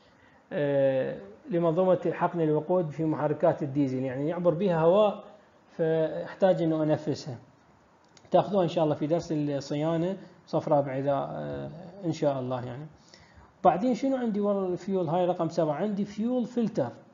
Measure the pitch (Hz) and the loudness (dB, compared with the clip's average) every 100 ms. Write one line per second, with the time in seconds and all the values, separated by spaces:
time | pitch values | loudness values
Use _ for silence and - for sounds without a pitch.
0 | _ _ _ _ - 190 143 139 135 135 | _ _ _ _ -10 -4 0 2 2 2
1 | 135 - - - 302 175 170 160 185 180 | -2 -6 -12 -18 -4 0 2 2 2 2
2 | 180 - 175 175 160 151 147 180 160 143 | 0 -2 -2 0 0 2 2 0 0 -2
3 | 160 139 151 151 175 - 151 135 139 127 | -2 0 -2 2 0 2 -2 0 0 -2
4 | 131 127 147 170 175 156 202 165 160 190 | -4 -4 -4 0 0 2 2 2 4 6
5 | 208 196 - - _ _ _ - 160 160 | 4 0 -10 -20 _ _ _ -4 0 2
6 | 156 170 180 - 190 170 165 160 156 151 | 0 -4 -10 0 2 4 2 2 2 0
7 | - 135 - 120 - _ _ _ _ _ | 0 -6 -6 -12 -14 _ _ _ _ _
8 | _ _ - 180 175 196 170 175 156 147 | _ _ 0 2 2 2 0 2 0 0
9 | 147 165 156 151 147 139 135 147 156 165 | 0 -2 -2 -4 -2 -4 -4 -2 0 0
10 | 170 190 - - - 160 156 147 139 131 | -2 -4 -12 -20 -6 0 6 6 4 0
11 | 139 139 147 156 147 143 139 151 - - | 0 0 -2 -6 -8 -8 -10 -12 -18 -8
12 | 170 156 147 135 127 127 123 123 151 - | -4 0 0 0 -2 -4 -6 -10 -14 -18
13 | _ - - - - _ - 175 247 226 | _ -20 -20 -20 -20 _ 4 4 2 0
14 | 269 262 240 202 202 202 185 175 - 190 | 0 -2 -2 0 0 0 -2 -4 -2 -2
15 | 165 175 180 180 165 170 156 143 208 202 | 0 2 0 0 -2 0 0 0 -2 -2
16 | 202 - 226 254 233 - 220 - 123 - | -4 -4 -2 -2 -2 -2 -2 -2 -4 -6
17 | - | -20